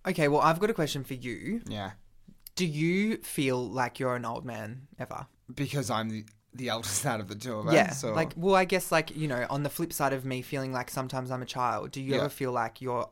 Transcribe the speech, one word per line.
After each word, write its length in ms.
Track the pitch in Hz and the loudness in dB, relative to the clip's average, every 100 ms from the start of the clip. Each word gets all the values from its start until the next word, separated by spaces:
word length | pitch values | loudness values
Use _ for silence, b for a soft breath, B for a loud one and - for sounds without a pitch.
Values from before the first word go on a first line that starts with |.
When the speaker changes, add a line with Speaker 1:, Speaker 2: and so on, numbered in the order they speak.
Speaker 1:
Okay, 220 | - 180 147 | -4 2 4
well, 140 | 143 | 6
I've 180 | 151 165 | 6 6
got 100 | 208 | 2
a 40 | |
question 300 | 226 151 147 | 2 0 -2
for 100 | 131 | -6
you. 480 | 131 123 107 120 226 - | -6 -6 -6 -4 -4 -4
Speaker 2:
Yeah. 240 | 104 95 - - - - - - - | -6 -6 -8 -18 -20 -20 -20 -12 -2
Speaker 1:
Do 100 | 180 | 0
you 520 | 147 160 185 214 220 | 2 2 4 2 0
feel 460 | - - 135 127 123 | -4 0 2 2 0
like 320 | 123 123 - | 0 -2 0
you're 160 | 131 123 | -2 0
an 80 | |
old 200 | 117 120 | -2 -6
man 440 | 127 113 107 123 139 - | -6 -8 -8 -10 -14 -10
ever? 280 | 131 - - _ - | -8 -8 -12 _ -12
Speaker 2:
Because 360 | 123 135 139 120 | -4 -2 0 0
I'm 180 | 110 110 | 0 0
the, 160 | 110 110 - _ | -4 -8 -16 _
the 140 | 123 123 | -8 -4
eldest 340 | 113 101 101 | -2 -2 -2
out 160 | 143 113 | 0 -2
of 80 | 95 | -4
the 60 | |
two 200 | 104 123 107 | -8 -6 -4
of 140 | 107 | 4
Speaker 1:
Yeah, 160 | - - | 4 4
Speaker 2:
us, 120 | 135 | 0
or 120 | 127 | -2
Speaker 1:
like, 180 | 160 160 170 | 0 0 0
well, 180 | 180 | 4
I 100 | 190 | 6
guess, 260 | 180 185 - | 6 2 2
like, 240 | 165 156 | 2 2
you 140 | - 156 | -2 -2
know, 180 | 123 123 | 0 0
on 120 | 139 | 0
the 60 | 147 | -2
flip 240 | - 165 | -2 -4
side 200 | - 143 | 0 2
of 100 | 135 | 2
me 160 | 131 127 | -2 -4
feeling 300 | 123 139 131 | -4 -4 -2
like 180 | 127 120 | -4 -4
sometimes 400 | - 131 131 127 | -4 -4 -4 -4
I'm 120 | 127 | -4
a 40 | 123 | -4
child, 440 | 131 123 110 110 | 0 0 0 -2
do 100 | 139 | -6
you 140 | 131 | 0
Speaker 2:
Yeah. 60 | 135 | 2
Speaker 1:
ever 80 | 143 | 2
feel 220 | - 131 | 0 -2
like 280 | 123 113 - | 0 -2 -2
you're 260 | 127 120 - | -2 -2 0